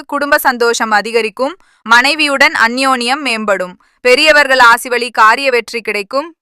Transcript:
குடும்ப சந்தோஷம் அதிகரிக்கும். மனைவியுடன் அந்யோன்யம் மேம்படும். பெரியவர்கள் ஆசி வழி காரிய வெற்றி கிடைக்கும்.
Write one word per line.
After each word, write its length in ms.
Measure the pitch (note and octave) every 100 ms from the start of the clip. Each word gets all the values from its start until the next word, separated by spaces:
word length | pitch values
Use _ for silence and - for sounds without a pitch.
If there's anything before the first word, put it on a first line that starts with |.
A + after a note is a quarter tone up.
| D4
குடும்ப 320 | C#4+ C#4+ D4+
சந்தோஷம் 520 | D4+ A#3+ A#3 A#3 A3+
அதிகரிக்கும். 640 | G#3+ G#3+ A3+ A3 - C4+ F#4 _ _ A3
மனைவியுடன் 680 | A#3 C4+ D#4 D4 C#4 C#4+ G3
அந்யோன்யம் 680 | A3+ B3 C4+ B3+ A#3+ C#4
மேம்படும். 500 | C4+ A3 G#3+ F#3+ F3+ F#3 _ _
பெரியவர்கள் 580 | B3 B3+ D#4 D4 C#4 C4
ஆசி 260 | A#3+ A#3 B3+
வழி 200 | A#3+ A#3+
காரிய 380 | A#3 A3 B3 C#4
வெற்றி 300 | A#3+ A3+ A#3+
கிடைக்கும். 480 | G#3+ G#3 G3+ C4+ E4 _